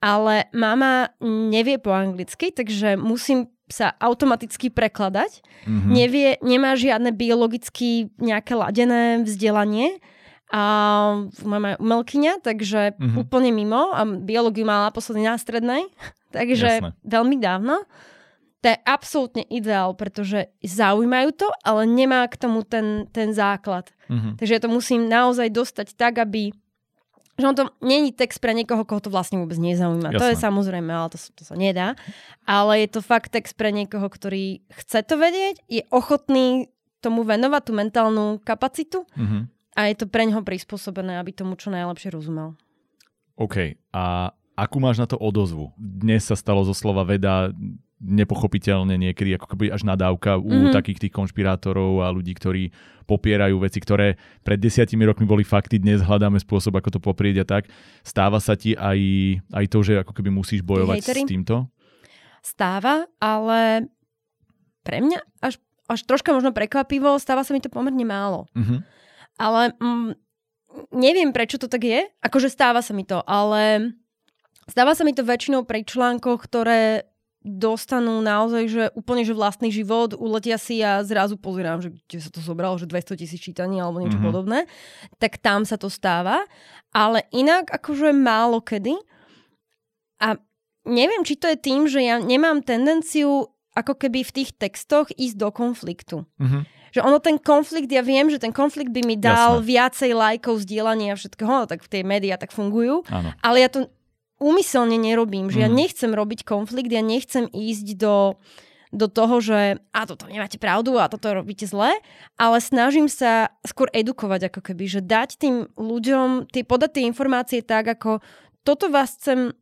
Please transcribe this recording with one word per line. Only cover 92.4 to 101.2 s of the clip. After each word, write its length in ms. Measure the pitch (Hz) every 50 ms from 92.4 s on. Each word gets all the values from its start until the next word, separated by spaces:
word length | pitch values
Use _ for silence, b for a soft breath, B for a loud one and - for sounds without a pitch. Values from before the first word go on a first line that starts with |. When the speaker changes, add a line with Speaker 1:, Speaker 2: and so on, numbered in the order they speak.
| 311 330 311 294 247
Speaker 1:
tendenciu 800 | - 247 226 254 285 320 330 320 - - 311 294 285 285 277 - - _ _ _ _ _
ako 180 | - 233 - 277
keby 320 | 277 - 277 226 262 254
v 80 | - - 269 269
tých 80 | 254 - _
textoch 480 | - 196 202 - - _ 302 294 302 277 -
ísť 220 | - 254 247 220 202
do 100 | 214 208 208
konfliktu. 640 | - 240 240 247 - - 170 175 170 - _ - 160 - _ _ _ 143
Speaker 2:
Mhm. 240 | 127 135 139 147 B B B B B
Speaker 1:
Že 100 | B 247 254
ono 120 | 262 277 294 294
ten 140 | 339 311 294
konflikt, 540 | _ - 294 285 302 - 311 330 294 247 277
ja 80 | 262 247
viem, 240 | 247 269 262 285
že 160 | 311 302 277 -
ten 80 | 226
konflikt 400 | 226 - 277 294 - 302 294 247
by 160 | 233 254 240
mi 80 | 240 226
dal 480 | 214 202 226 226 233 233 233 240 233 226
Speaker 2:
Jasné. 60 | 220
Speaker 1:
viacej 420 | 254 240 247 254 254 - 277 254 240
lajkov, 380 | 226 220 214 220 233 233 240 226 220 202
zdieľania 480 | 185 214 214 214 220 220 220 214 202 202
a 40 | 196